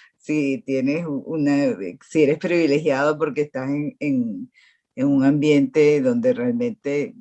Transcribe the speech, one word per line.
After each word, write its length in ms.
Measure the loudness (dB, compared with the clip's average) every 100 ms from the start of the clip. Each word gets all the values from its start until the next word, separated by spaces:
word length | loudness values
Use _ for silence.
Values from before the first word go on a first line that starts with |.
| -20 _
si 460 | -4 -2 0 -2 -4
tienes 400 | -2 0 -2 -4
u-, 180 | -6 -6
una, 500 | -2 0 2 0 -2 -6 -12 -4
si 140 | 0
eres 160 | 2 0
privilegiado 760 | 0 0 2 2 0 0 0 0
porque 220 | -2 -2
estás 280 | -4 -4 -4
en, 260 | -4 -6 -6
en, 520 | -2 -2 -2 -6 -12 _ _ _ _ -4
en 120 | 0
un 160 | 2 2
ambiente 760 | 2 4 4 2 4 4 4
donde 320 | 2 2 0
realmente 800 | 0 -2 -2 -4 -6 -4 -4 -4 -10